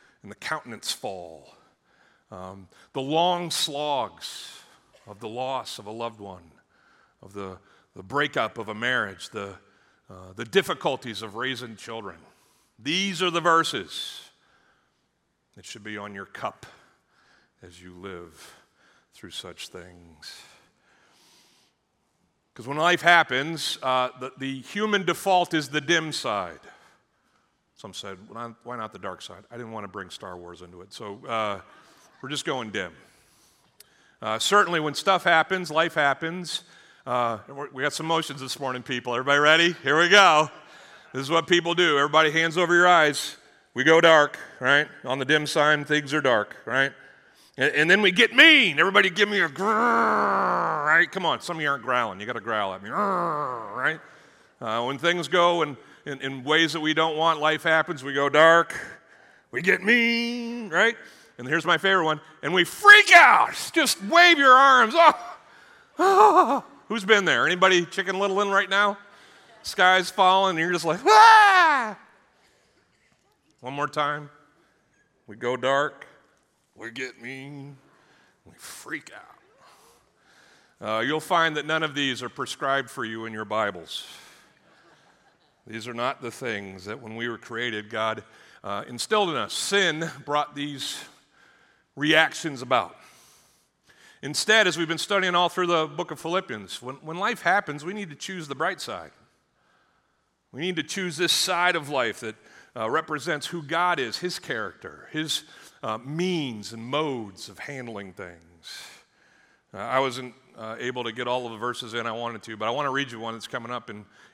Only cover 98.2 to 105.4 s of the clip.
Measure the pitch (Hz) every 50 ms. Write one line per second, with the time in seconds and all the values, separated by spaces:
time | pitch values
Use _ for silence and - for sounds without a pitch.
98.2 | - - 190 180 160 139 139 131 151 - - - - - 107 90 80 73 - _
99.2 | _ _ _ _ _ _ _ _ _ _ _ _ _ _ _ _ _ _ _ _
100.2 | _ _ _ _ _ _ - 123 160 185 185 160 147 - - 202 190 180 151 143
101.2 | 180 165 - - - 185 185 170 175 180 180 165 147 139 147 135 123 113 101 -
102.2 | - 113 110 - _ _ - - - _ - 120 110 110 127 156 160 156 156 147
103.2 | 135 165 160 147 - - 175 170 151 135 160 165 180 180 175 156 127 117 107 -
104.2 | 175 180 170 - - - 131 113 107 95 - _ - 90 73 76 - - - 156
105.2 | 156 151 - -